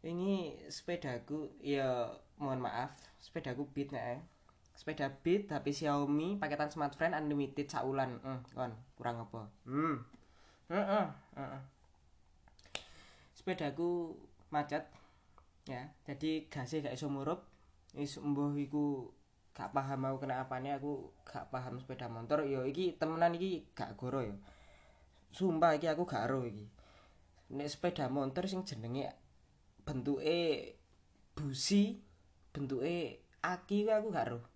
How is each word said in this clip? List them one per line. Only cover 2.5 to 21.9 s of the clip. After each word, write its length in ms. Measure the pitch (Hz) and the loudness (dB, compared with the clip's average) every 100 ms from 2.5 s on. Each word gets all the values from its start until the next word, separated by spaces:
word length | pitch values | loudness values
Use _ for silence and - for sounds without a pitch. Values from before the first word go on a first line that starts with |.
| 131 | 0
maaf, 320 | 120 110 131 - - - | 0 -2 -4 -8 -20 -20
sepedaku 480 | - 170 139 123 139 139 | -8 -6 -4 -4 -4 -4
Beat 160 | 139 | -4
nek, 120 | 135 113 127 | -2 -2 -4
eh. 40 | 170 - - - - | -8 -20 -20 -20 -20
Sepeda 400 | - - 156 139 | -10 -8 -2 -2
Beat, 400 | 135 165 196 202 | 0 4 4 4
H 80 | 147 | -2
P 140 | 143 | 0
Xiaomi, 680 | 143 156 143 143 147 165 202 | 0 2 4 4 4 2 0
paketan 320 | 151 147 151 | 0 0 0
Smart 240 | 160 143 - | 0 -2 2
Friend 160 | 165 | 2
Unlimited 560 | 156 151 147 139 139 143 | 2 2 2 0 -2 -4
saulan. 560 | - 127 135 131 120 | -2 0 0 0 -2
Hmm, 160 | 131 127 120 - | -6 -8 -8 -6
kon, 160 | 123 110 - - | -6 -6 -16 -6
kurang 240 | 120 117 110 | -4 -4 -6
apa? 240 | 117 107 - - | -8 -10 -14 -4
Hmm. 320 | 139 160 139 113 - - - - - - | 0 0 0 -6 -20 -20 -20 -20 -20 -2
Heeh, 340 | 175 196 208 170 - - - | 0 4 2 2 -4 -16 -10
heeh. 260 | 135 135 135 _ - - - - - - - - - - - - - - - - | -8 -10 -12 _ -20 -20 -20 -20 -20 -20 -20 -20 -10 -10 -10 -20 -20 -20 -20 -10
Sepedaku 800 | - 185 151 143 170 175 165 - - - - | -4 -2 -2 0 0 0 -4 -8 -16 -20 -4
macet. 400 | 151 143 147 160 - - - _ - - _ - | -2 0 -2 -4 -18 -20 -20 _ -20 -20 _ -10
Ya, 240 | 127 147 - - | -10 -10 -14 -10
jadi 400 | 139 156 156 151 | -4 0 0 -2
gasnya 400 | 147 127 156 143 | -8 -2 -2 -2
gak 80 | 123 | -4
iso 160 | 147 | -2
murup. 320 | 139 135 180 - - - - - | -2 0 -2 -4 -20 -20 -20 -16
Wis 240 | 139 147 - | -6 -6 -2
mbuh 400 | 147 143 143 143 | 0 2 2 2
iku 560 | 143 147 147 135 120 - _ _ _ | 0 2 2 2 -4 -14 _ _ _
gak 240 | - 98 139 | -8 0 0
paham 320 | 135 135 135 | 2 0 2
aku 160 | 135 | 0
kena 160 | 135 127 | 0 -2
apane, 320 | 131 127 135 | -2 -2 -2
aku 400 | 143 143 139 - - - | -2 -2 -4 -6 -16 -12
gak 240 | - - | -10 -6
paham 240 | 127 127 120 | -6 -4 -8
sepeda 320 | - | -8